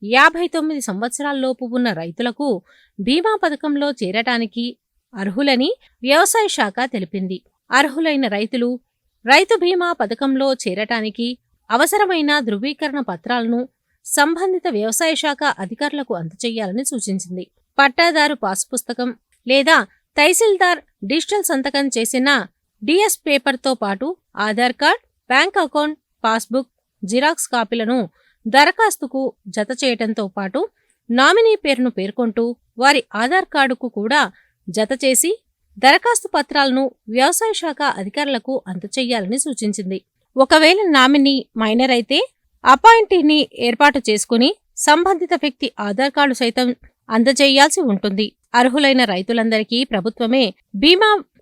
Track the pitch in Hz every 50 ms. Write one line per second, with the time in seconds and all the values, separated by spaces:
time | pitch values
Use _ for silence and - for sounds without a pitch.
0 | 202 208 233 269 294 330 330 339 349 - - 320 302 311 311 - - - 185 196
1 | 226 240 - - 285 285 285 269 262 262 254 - 254 233 240 254 247 233 185 160
2 | 165 170 165 - 233 247 220 - 294 277 208 175 _ _ _ _ _ _ _ -
3 | 196 233 277 339 349 440 427 415 381 320 294 - - 302 294 285 285 285 254 -
4 | 214 180 - 226 226 254 240 233 233 214 - 240 233 240 - _ _ _ _ _
5 | _ _ - 196 196 202 180 240 285 285 262 240 262 349 508 _ _ _ _ -
6 | 233 262 277 320 381 - - 453 427 381 - 294 233 202 - 240 254 254 - 202
7 | 185 - - 190 190 185 190 180 _ _ _ _ _ - 240 262 285 285 254 311
8 | 320 320 294 277 269 226 208 202 220 214 - 247 240 240 254 247 _ _ _ _
9 | _ _ _ _ - 226 269 320 381 - 453 359 349 349 381 359 349 349 349 -
10 | 226 202 226 - 277 277 262 262 277 277 262 254 - 196 180 190 220 - 240 226
11 | 214 220 202 - 233 240 247 _ _ _ _ _ _ - 220 240 269 - 403 415
12 | 415 370 370 320 294 294 294 294 247 226 208 202 240 285 294 - 311 294 262 285
13 | 247 - 180 165 - - 247 240 226 226 233 240 254 - _ _ _ _ _ _
14 | - - - 294 285 311 339 339 381 381 370 359 - 359 240 208 214 220 220 -
15 | 339 320 320 - 320 302 285 - 302 277 - - 196 180 226 - 294 294 294 285
16 | 262 - 214 170 165 160 - - - 233 226 226 214 185 185 240 277 - 294 226
17 | - 208 190 185 - 175 180 180 180 _ _ _ _ _ - - 277 277 254 -
18 | 339 339 311 311 294 294 294 - 220 190 190 - - - 254 240 - - 240 -
19 | 247 247 233 _ _ _ _ _ - 233 262 277 262 311 320 269 202 - _ _
20 | _ _ - 294 294 339 359 - 466 427 392 359 381 359 349 294 - _ _ -
21 | 202 196 277 330 - - 415 415 359 - 320 269 262 277 - 277 277 269 - 226
22 | 226 - - 254 254 285 285 240 175 - _ _ _ _ _ - 214 226 320 381
23 | 427 415 - - - 311 285 269 - 277 254 247 - 269 254 - 208 202 196 190
24 | 269 320 370 _ _ _ - - 208 214 214 226 247 247 247 - 285 320 403 480
25 | _ _ _ _ _ - 254 269 320 392 - 403 330 262 - 302 294 302 302 _
26 | _ _ _ _ - 220 226 226 - - 226 262 254 _ _ _ _ _ _ -
27 | - 185 220 254 285 311 330 - - - 262 240 220 - 233 233 220 220 254 254
28 | 202 160 _ _ _ _ _ _ - 220 214 269 294 339 - - 453 403 - -
29 | 294 247 - 262 269 240 - _ - 202 - 214 208 - 262 - 285 254 233 -
30 | 226 220 214 - 208 190 - 208 196 190 196 294 403 - _ _ _ _ _ _
31 | _ - 233 247 269 311 370 466 453 453 427 415 - 294 269 247 254 247 - -
32 | 190 202 - - 240 226 202 233 233 240 240 _ _ _ _ 220 254 277 294 262
33 | - _ - 208 233 262 349 381 359 _ - 294 269 247 254 - - 233 - 208
34 | 208 226 277 294 254 185 - _ _ _ _ _ - 190 170 214 214 - 269 254
35 | 285 262 254 - - 339 440 - _ _ _ _ _ _ _ 202 254 269 302 370
36 | - 480 466 - - - - 302 269 - 311 294 277 269 254 262 269 247 _ _
37 | _ 214 220 247 269 320 349 - 440 440 403 - 339 320 277 - 294 269 - -
38 | 185 202 - 294 294 285 269 226 - 254 269 247 - 190 180 180 185 202 - 269
39 | 254 240 247 220 190 185 233 277 - 311 247 - 220 208 202 - 190 185 190 185
40 | _ _ _ _ _ _ - 254 269 - 330 311 311 320 370 415 415 349 294 269
41 | 254 262 285 294 269 277 277 262 - _ - 226 220 214 220 240 262 254 247 240
42 | 208 - 269 330 508 - _ _ _ _ _ _ - 254 269 277 - 453 466 453
43 | 415 - 392 349 294 302 311 302 269 - - - - 240 240 - 285 294 - 277
44 | - 220 214 208 - - 240 226 247 311 415 _ _ _ - - - 294 302 330
45 | 349 381 392 311 359 - 349 285 294 294 - - 285 247 _ - 208 202 196 220
46 | 269 277 - 294 285 277 247 - 254 233 226 254 254 240 247 _ - - _ _
47 | _ - 220 226 226 269 262 - 285 277 269 269 285 311 - 381 320 240 202 285
48 | - 208 196 190 214 - _ _ _ - - 240 247 254 240 302 285 269 269 254
49 | 247 208 185 180 190 - 233 233 220 226 220 214 214 - 233 240 269 - - 190
50 | 175 226 - - 240 226 254 269 247 185 - _ _ _ - 190 269 320 349 381
51 | 440 427 427 370 277 _ _ _